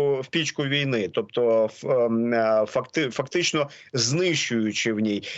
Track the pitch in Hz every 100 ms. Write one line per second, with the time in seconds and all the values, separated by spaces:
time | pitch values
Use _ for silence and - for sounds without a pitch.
0 | 143 135 131 165 151 - 139 143 143 120
1 | 90 117 104 - 120 113 107 - - 131
2 | 117 113 120 117 110 110 104 131 - 160
3 | 135 113 131 175 165 156 143 - - 131
4 | 113 156 180 156 - 117 107 104 117 107
5 | 110 101 -